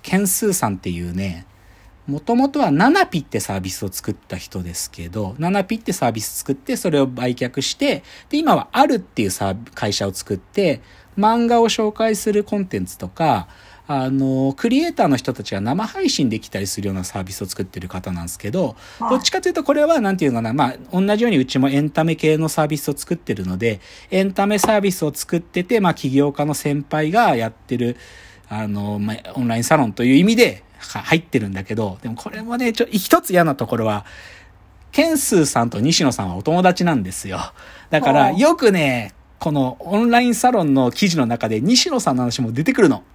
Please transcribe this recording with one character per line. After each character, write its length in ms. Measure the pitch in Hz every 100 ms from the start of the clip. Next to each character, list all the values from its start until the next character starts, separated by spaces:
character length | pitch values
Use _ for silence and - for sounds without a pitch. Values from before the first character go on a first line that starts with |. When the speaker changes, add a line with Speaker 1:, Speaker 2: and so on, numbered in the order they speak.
Speaker 1:
ケ 140 | - 185
ン 100 | 202
ス 220 | - 214
ー 40 |
さ 180 | 180 113
ん 40 | 92
っ 20 |
て 120 | -
い 100 | 87
う 100 | 87
ね、 340 | 90 98 85 - - - - - - -
も 140 | 143
と 160 | - 240
も 120 | 277
と 120 | 285
は 100 | 220
ナ 180 | 143 233
ナ 160 | 381
ピ 160 | 359 165
っ 40 |
て 160 | - 107
サ 140 | -
ー 60 | 98
ビ 100 | 92
ス 140 | -
を 40 | 98
作 220 | - -
っ 20 |
た 220 | 98 _ 95
人 260 | - 95
で 100 | 87
す 160 | 87 -
け 160 | - 85
ど、 260 | 104 98 127
ナ 120 | 165
ナ 140 | 202
ピ 120 | 190 226
っ 20 |
て 120 | -
サ 140 | - 120
ー 60 |
ビ 80 | 110
ス 180 | - -
作 140 | -
っ 20 |
て、 220 | 139 - 247
そ 120 | 185
れ 120 | 147
を 60 | 135
売 260 | 123 123
却 260 | 123 123 139
し 120 | -
て、 300 | - 277 226 - - -
で、 100 | 294
今 160 | 311
は 140 | 160 -
あ 160 | 233 285
る 80 |
っ 40 | 240
て 220 | - -
い 40 | 101
う 40 |
サ 180 | - 98
ー-、 60 | 95 120
会 180 | - 110
社 140 | 98 101
を 80 |
作 200 | - -
っ 20 | 196
て、 460 | - - 185 131 - - - -
漫 280 | 214 233 233
画 140 | 233
を 80 | 226
紹 220 | - 214
介 240 | 214 220
す 180 | 214 220
る 120 | 208
コ 140 | 202 208
ン 80 | 190
テ 120 | 101
ン 60 |
ツ 120 | 92 -
と 120 | 92
か、 400 | - 160 110 85 - - - -
あ 220 | 139 131
の、 420 | 135 135 131 135 135
ク 120 | 233
リ 120 | 262
エ 80 | 339
イ 40 |
タ 120 | 330
ー 20 | 185
の 100 | 131
人 160 | -
た 120 | 120
ち 100 | 101
が 60 | 98
生 260 | 107 165 214
配 240 | 381 370
信 180 | - 127
で 120 | 107
き 80 | -
た 100 | 98
り 80 | 98
す 140 | -
る 80 | 101
よ 40 |
う 40 | 95
な 80 |
サ 160 | 90 101
ー 40 |
ビ 80 | 92
ス 100 | 95
を 40 | 95
作 160 | -
っ 40 | 92
て 120 | -
る 100 | 90
方 220 | 95 92
な 100 | 87
ん 40 |
で 40 | 85
す 80 | -
け 120 | 104
ど、 260 | 180 139 - - -
Speaker 2:
は 100 | -
い。 20 |
Speaker 1:
ど 60 | 262
っ 60 |
ち 80 | -
か 100 | 381
と 80 | 359
い 20 |
う 20 |
と 100 | 339
こ 120 | -
れ 100 | 294
は、 160 | 302 320
な 120 | 202
ん 40 | 185
て 80 |
い 40 | 147
う 40 |
の 60 | 117
か 40 |
な、 100 | 113
ま 180 | 135 131
あ、 60 | - -
同 240 | 180 196 208
じ 60 |
よ 60 | 240
う 20 |
に 80 | 160
う 60 |
ち 140 | 127 135
も 100 | 135
エ 100 | 139
ン 120 | 151
タ 120 | 160
メ 140 | 165 160
系 200 | 156 156
の 120 | 160
サ 140 | -
ー 20 | 151
ビ 120 | 151
ス 120 | -
を 60 | 143
作 180 | -
っ 20 | 175
て 160 | -
る 120 | 95 92
の 120 | 92
で、 220 | 117 104 - - -
エ 120 | 190
ン 100 | 190
タ 140 | 185 202
メ 120 | 208
サ 160 | 226
ー 60 | 214
ビ 100 | 196
ス 140 | 185
を 100 | 151
作 220 | - - 175
っ 40 |
て 220 | 170 175
て、 180 | 180 233
ま 100 | 185
あ、 40 |
起 160 | 147 135
業 220 | 135 143
家 120 | 139
の 100 | 151
先 300 | 139 151 143 139
輩 240 | 156 156
が 240 | 208 214 123
や 140 | 113
っ 20 |
て 240 | - - 120
る、 200 | 120 - - - - - -
あ 180 | 107 -
の、 320 | 202 202 104
ま 160 | 104
あ、 180 | 107 -
オ 60 | -
ン 80 | 120
ラ 80 | 113
イ 40 |
ン 40 |
サ 120 | 117 156
ロ 100 | 120
ン 60 |
と 100 | 95
い 100 | 120
う 20 | 135
意 80 |
味 120 | 190 226
で、 280 | 202 107 - -
は-、 220 | - -
入 160 | - 165
っ 40 |
て 160 | - 123
る 100 | 104
ん 40 |
だ 100 | 95
け 120 | 95
ど、 240 | 110 104 92
で 60 | 117
も 80 | 113
こ 140 | -
れ 120 | 214
も 140 | 226 240
ね、 160 | 240
ち 100 | 226
ょ-、 40 | 233
一 320 | 208 - 339
つ 80 | -
嫌 140 | 180
な 100 | 165
と 120 | 139 117
こ 80 | 117
ろ 100 | 110
は、 180 | 104 - - - - - - - - -
ケ 160 | - 330
ン 120 | 311
ス 200 | - 190
ー 60 |
さ 180 | 151 -
ん 80 | 117
と 80 | 104
西 260 | 131 160
野 60 | 147
さ 140 | 113
ん 40 | 95
は 60 | 87
お 60 |
友 200 | - 170
達 220 | 185 175
な 100 | 175
ん 80 | 135
で 100 | 90
す 160 | - 98
よ。 100 | 87 - - - - -
だ 100 | 156
か 120 | 143
ら、 180 | 143 131
Speaker 2:
お 20 |
う。 40 | 175
Speaker 1:
よ 180 | 285 339
く 160 | 233
ね、 400 | 185 147 123 104 - _ -
こ 140 | 165
の 240 | 147 127 -
オ 180 | 165 202
ン 120 | 233
ラ 120 | 233
イ 60 | 247
ン 60 |
サ 160 | 233 254
ロ 140 | 240
ン 100 | 160
の 160 | 135 123
記 180 | - 202
事 100 | 165
の 80 | 117
中 220 | 117 113
で 120 | 110
西 300 | 151 247 370
野 100 | 262
さ 120 | -
ん 40 | 127
の 60 |
話 180 | 123 117
も 100 | 117
出 140 | 120
て 80 | 160
く 100 | 254
る 60 | 175
の。 140 | 107 -